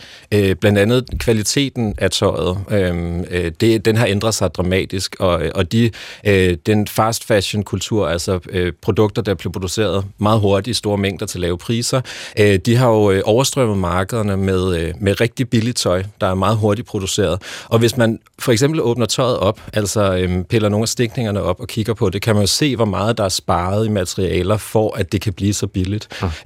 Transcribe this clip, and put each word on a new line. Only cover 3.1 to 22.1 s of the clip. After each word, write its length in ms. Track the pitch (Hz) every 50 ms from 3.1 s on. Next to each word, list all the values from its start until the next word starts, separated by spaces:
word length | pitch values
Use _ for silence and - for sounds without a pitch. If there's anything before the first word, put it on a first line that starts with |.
| 85 87 90 -
øh, 220 | 87 87 85 85 80 -
det, 240 | 110 113 110 107 -
den 120 | 110 110
har 100 | 117 120
ændret 280 | 98 98 101 110 113 107
sig 200 | - 101 87 -
dramatisk, 640 | - 90 90 92 95 73 - - 98 - - - -
og, 220 | 101 90 87 82 78 80 -
og 180 | 95 92 - -
de, 180 | 113 120 113 - - - - - - -
øh, 300 | 107 98 95 92 90 87 80 -
den 200 | 110 107 107 104
fast 380 | - - - 110 113 117 - -
fashion 380 | - 113 101 92 - - 104 98
kultur, 460 | - - 95 - - 113 104 92 76
altså, 300 | 82 87 - 104 95 90 - -
øh, 220 | 101 92 90 87 80 _ -
produkter, 400 | - 101 110 107 104 - 117 104
der 120 | 110 95
bliver 180 | - - 98 -
produceret 520 | 98 95 87 - 113 107 92 85 98 98 98 - -
meget 220 | 101 104 113 110
hurtigt 280 | 101 98 98 98 98 123 104
i 20 | -
store 200 | - 107 104 101
mængder 280 | 98 98 95 - 110
til 140 | 98 - 92
lave 180 | 87 85 90 87
priser, 420 | - - 117 117 120 - 135 131 - - - - - - - 110
øh, 200 | 104 104 98 92 -
de 100 | 117 117
har 120 | 123 131 120
jo, 220 | 110 107 104 101
øh, 120 | 95 95 -
overstrømmet 540 | 107 107 123 135 - - 139 127 110 104 98
markederne 580 | 92 87 87 92 95 - 123 113 104 104 98
med, 400 | 95 95 95 95 92 92 95 87 82
øh, 160 | 82 82 82 -
med 200 | 101 98 101 -
rigtig 280 | 117 117 - - 131 -
billigt 280 | - 113 107 123 120
tøj, 260 | - - 101 87 92 98 104 - -
der 60 | 107
er 80 | 92 92
meget 220 | 95 95 98 117
hurtigt 320 | 110 110 104 104 113 104 -
produceret. 540 | - 101 95 98 - 107 98 80 87 95 - - - - - -
Og 100 | 113 113
hvis 180 | 117 113 -
man 220 | 127 117 113 110 - _ _ _ -
for 140 | - 135 117
eksempel 280 | 107 139 143 160 160
åbner 260 | - 117 117 127 113
tøjet 320 | - - - 131 120 120 -
op, 220 | 90 101 110 - - - -
altså, 440 | 110 104 95 - 110 101 98 92
øhm, 280 | 92 92 90 90 92 87
piller 240 | - 117 110 107 104
nogle 160 | 104 107 113
af 40 | 104
stikningerne 540 | - - 123 110 - 131 117 104 101 98 87
op 180 | 85 92 -
og 80 | - -
kigger 260 | - 113 104 120 110
på 160 | - 113 95